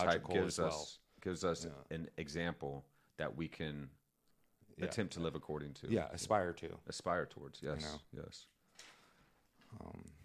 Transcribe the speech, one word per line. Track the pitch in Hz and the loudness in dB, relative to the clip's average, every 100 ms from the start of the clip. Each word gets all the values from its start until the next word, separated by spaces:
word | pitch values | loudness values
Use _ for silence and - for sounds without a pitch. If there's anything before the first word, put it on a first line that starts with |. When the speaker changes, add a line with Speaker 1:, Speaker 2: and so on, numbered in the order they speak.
Speaker 1:
non-logical | 87 85 - | 8 6 6
Speaker 2:
gives | 107 92 - | 4 4 4
Speaker 1:
as | 82 | 2
well. | 76 | 2
Speaker 2:
us, | 78 - _ - | -4 -10 _ -6
gives | 98 87 | -2 2
us | 92 82 82 | 2 2 -2
Speaker 1:
Yeah. | 69 71 82 | -8 -6 -4
Speaker 2:
an | 82 - | -4 -4
example | 73 78 85 85 71 69 - _ _ - | -4 0 0 0 -4 -6 -10 _ _ -2
that | 78 67 | -2 0
we | 80 | -4
can | - 80 73 69 - _ _ _ _ _ _ - - | -2 -4 -4 -8 -12 _ _ _ _ _ _ -20 -4
Speaker 1:
Yeah. | 180 | -2
Speaker 2:
attempt | - 92 | 0 0
to | 85 | 2
live | 82 | 0
according | 76 - 76 73 | 0 -4 -4 -4
to. | 69 - | -6 2
Speaker 1:
Yeah, | 110 73 | 2 2
aspire | 87 - 107 90 | -4 4 4 4
to. | 82 82 85 - | 0 -6 -10 -8
Speaker 2:
Aspire | - 90 87 82 | -4 2 2 2
towards, | - 69 - | -4 -12 -6
Speaker 1:
You | 67 | -2
Speaker 2:
yes, | 80 | -2
Speaker 1:
know? | 76 76 - - | -2 -6 -10 -10
Speaker 2:
yes. | - - - _ _ - - - - _ - _ _ _ - 110 | -10 -12 -18 _ _ -20 -20 -20 -20 _ -20 _ _ _ -18 -14
Speaker 1:
Um, | - - - - | -12 -12 -14 -16